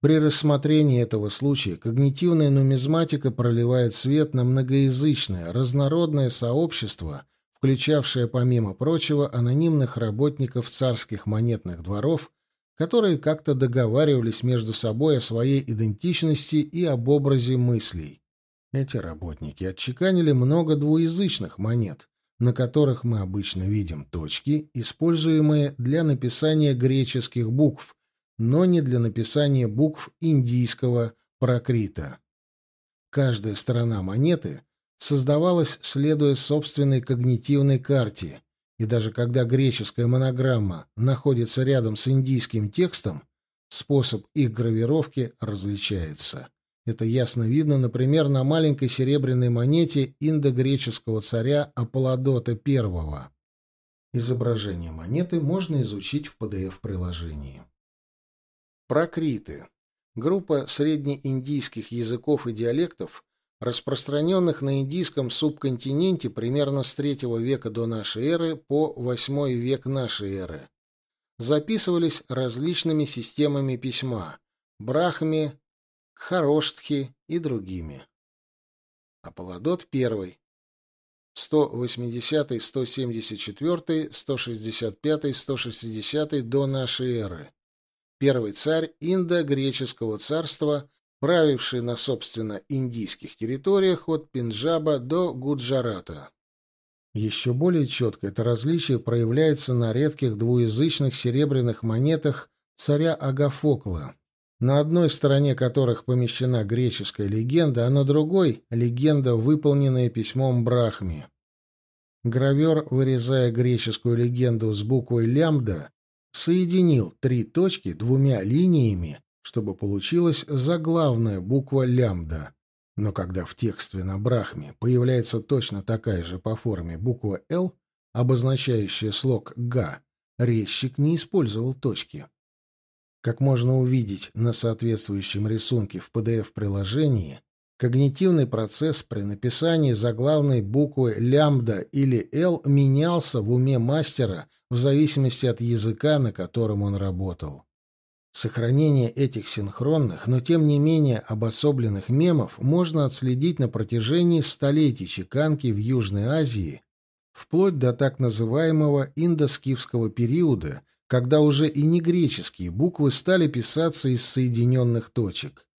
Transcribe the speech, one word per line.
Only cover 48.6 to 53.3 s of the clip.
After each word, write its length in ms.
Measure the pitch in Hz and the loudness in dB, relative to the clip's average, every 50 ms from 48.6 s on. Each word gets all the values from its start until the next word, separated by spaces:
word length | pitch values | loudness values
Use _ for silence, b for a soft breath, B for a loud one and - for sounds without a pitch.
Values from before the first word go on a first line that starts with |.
| 160 151 143 - 135 | 2 2 2 0 -2
серебряной 600 | 123 - - 131 127 143 147 131 127 131 123 123 120 | -2 0 0 0 2 2 2 2 0 0 2 2 2
монете 680 | 120 117 120 131 151 170 170 165 - 143 135 127 - _ | 2 2 2 2 4 4 2 2 2 0 -2 -2 -4 _
индогреческого 960 | 147 156 156 151 143 143 127 123 127 135 139 135 - 120 110 - _ - 110 107 | -2 0 0 2 2 2 2 2 2 2 0 0 -2 -4 -8 -6 _ -4 -4 -4
царя 540 | 104 - - 117 113 131 143 147 147 - _ | -4 -2 -2 -2 0 2 2 0 0 -2 _
Аполлодота 800 | - 123 113 - 131 131 131 131 127 131 139 135 120 123 - 117 | -6 -6 -4 -2 0 0 0 0 0 0 0 0 0 0 -2 -4
Первого. 800 | 107 _ 143 139 131 113 101 90 85 78 76 73 69 65 - | -2 _ 0 0 2 2 0 -2 -4 -4 -6 -8 -10 -10 -16